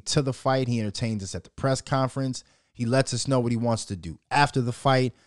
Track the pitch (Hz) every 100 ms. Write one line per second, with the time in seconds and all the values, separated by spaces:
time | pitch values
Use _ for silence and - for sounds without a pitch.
0 | - 151 135 123 135 135 123 120 104 -
1 | 120 107 95 90 - - 135 131 - 135
2 | 131 - 135 123 - _ _ - 117 131
3 | 131 120 - 131 120 117 120 113 - 95
4 | 82 78 _ 139 143 139 120 120 139 131
5 | 127 -